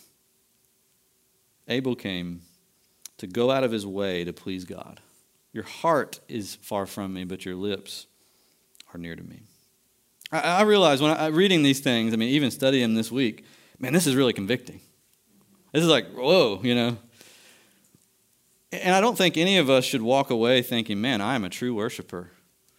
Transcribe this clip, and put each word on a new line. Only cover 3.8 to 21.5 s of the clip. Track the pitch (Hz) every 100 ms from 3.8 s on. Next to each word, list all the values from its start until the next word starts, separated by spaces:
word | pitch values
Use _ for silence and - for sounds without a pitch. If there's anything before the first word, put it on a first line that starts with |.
| 101
way | 95 98 87 87
to |
please | 82 - 92 90
God. | 92 - - _ _ _ _ _
"Your | 113
heart | 101 - 165 156 110 - -
is | 117 95 -
far | - 104 95
from | - 95
me, | 92
but | 92 92 92
your | 90
lips | 101 98 - - - _ _ _ _ _ _ _ -
are | 85
near | 85 82
to |
me." | 85 - 107 _ _ _ _ _ _ _ -
I, | 160
I | 151 180
realize | 214 208 170 135
when | 151
I, | 156 156
reading | 156 196 175
these | 143 135
things, | 143 117 113
I | 113
mean, | 117
even | 143 135
studying | - 135 135 117
this | 113 110
week, | 120 123 107 - _ _ _
man, | 127
this | 160 165
is | 131
really | 131
convicting. | 101 98 127 - 87 - _ _ _ _ _ _ _ _
This | 147
is | 165
like, | 143 87
whoa, | 107 131 185 127 98
you | 123 120
know. | 120 113 - _ - - - _ _ _ _ _ _ _ _ _ _ _ _
And | 180 185
I | 190
don't | 226 196
think | 180 151
any | 180 190
of | 135
us | 131 127
should | 135
walk | 113 135 135
away | 120 113 127
thinking, | 117 117 110 101
"Man, | 120 117
I | 101 131
am |
a |
true | 92